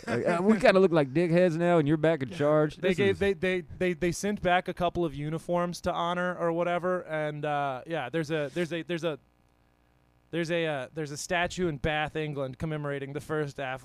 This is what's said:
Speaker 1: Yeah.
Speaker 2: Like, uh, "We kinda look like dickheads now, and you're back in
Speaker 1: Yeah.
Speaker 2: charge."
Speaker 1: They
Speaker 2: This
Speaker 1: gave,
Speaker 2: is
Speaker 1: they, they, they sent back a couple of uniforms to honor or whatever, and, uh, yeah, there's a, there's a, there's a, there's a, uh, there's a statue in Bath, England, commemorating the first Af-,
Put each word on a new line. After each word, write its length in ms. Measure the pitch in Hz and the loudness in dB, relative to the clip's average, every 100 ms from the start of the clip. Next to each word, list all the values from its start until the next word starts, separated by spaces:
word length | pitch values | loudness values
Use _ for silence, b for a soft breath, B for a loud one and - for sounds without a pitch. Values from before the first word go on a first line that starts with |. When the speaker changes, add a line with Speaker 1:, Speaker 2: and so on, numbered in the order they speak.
| - | -4
Speaker 1:
Yeah. 80 | |
Speaker 2:
Like, 260 | 240 - 170 | -2 0 2
uh, 20 | |
"We 160 | 196 214 | 4 6
kinda 200 | 247 190 | 6 6
look 140 | 190 | 6
like 220 | 160 139 | 4 2
dickheads 420 | 143 175 170 180 160 | 2 4 4 4 4
now, 220 | 175 175 | 4 4
and 100 | 143 | 4
you're 80 | 160 | 4
back 260 | 156 165 | 2 2
in 60 | 127 | -2
Speaker 1:
Yeah. 80 | 104 | 0
Speaker 2:
charge." 400 | 147 151 151 - | 2 4 2 0
Speaker 1:
They 120 | 180 | 0
Speaker 2:
This 80 | 180 | 2
Speaker 1:
gave, 240 | 196 170 | 2 2
Speaker 2:
is 160 | 196 180 | 0 0
Speaker 1:
they, 220 | 185 185 160 - | 0 -2 -4 -2
they, 140 | 185 | -2
they 180 | 160 180 | 0 -2
sent 300 | - 202 214 | -2 -4 -2
back 260 | 180 180 185 | 2 2 0
a 60 | |
couple 280 | 175 175 170 170 | -2 -2 0 -2
of 80 | |
uniforms 640 | 139 151 160 - 175 175 170 | -4 -6 -6 -2 0 0 -2
to 100 | 190 | -4
honor 440 | 165 170 175 180 170 | -2 -2 -2 -2 0
or 140 | 170 | 0
whatever, 480 | 165 175 175 180 180 | 0 0 0 0 -2
and, 440 | - 156 151 151 151 | -2 -4 -4 -4 -2
uh, 340 | 143 143 127 156 | 0 -2 -4 -6
yeah, 240 | 160 120 | -6 -2
there's 200 | 160 147 | -2 -2
a, 200 | 160 143 | -2 -2
there's 200 | 147 170 | -2 -4
a, 80 | 165 | -4
there's 220 | 160 170 | -4 -4
a, 140 | 165 139 _ _ _ _ _ _ _ _ _ _ _ | -4 -4 _ _ _ _ _ _ _ _ _ _ _
there's 180 | 160 160 | -4 0
a, 120 | 170 | 0
uh, 220 | 160 143 127 | 0 -2 -6
there's 160 | 156 147 | -6 -8
a 60 | 143 | -8
statue 500 | - 175 175 - 180 | -4 -2 -2 -2 -2
in 100 | 151 | -2
Bath, 360 | 160 151 151 | -2 -2 -2
England, 420 | 156 151 143 131 127 | -4 -4 -4 -6 -6
commemorating 560 | 160 156 147 143 135 | -6 -4 -6 -6 -6
the 80 | 139 | -8
first 380 | - 156 147 139 | -4 -4 -4 -6
Af-, 260 | 135 131 | -8 -8